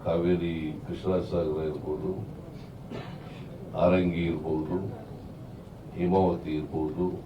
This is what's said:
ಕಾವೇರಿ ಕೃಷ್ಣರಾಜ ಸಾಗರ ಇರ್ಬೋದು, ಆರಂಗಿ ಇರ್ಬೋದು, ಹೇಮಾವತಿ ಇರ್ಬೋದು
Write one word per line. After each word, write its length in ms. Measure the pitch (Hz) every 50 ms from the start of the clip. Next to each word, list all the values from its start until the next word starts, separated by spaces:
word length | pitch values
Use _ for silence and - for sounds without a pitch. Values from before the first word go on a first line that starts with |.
| -
ಕಾವೇರಿ 760 | 85 82 85 87 87 90 85 85 85 82 80 78 78 76 - - -
ಕೃಷ್ಣರಾಜ 360 | 87 85 - 95 92 90 85
ಸಾಗರ 400 | - 92 85 85 78 76 78 78
ಇರ್ಬೋದು, 600 | 76 76 73 - 76 76 76 80 90 95 - - - - - - - - - - - - - - - - - - - - - - - - - - - - - - - 57 -
ಆರಂಗಿ 480 | 87 90 90 92 90 87 85 85 85
ಇರ್ಬೋದು, 640 | 85 82 78 76 80 78 78 78 78 85 92 101 110 - - - - - - - - - - - - - - - - - - - - -
ಹೇಮಾವತಿ 560 | 80 87 90 90 95 95 90 87 85 82 78
ಇರ್ಬೋದು 720 | 78 76 76 - - 80 78 76 76 85 90 90 85 - -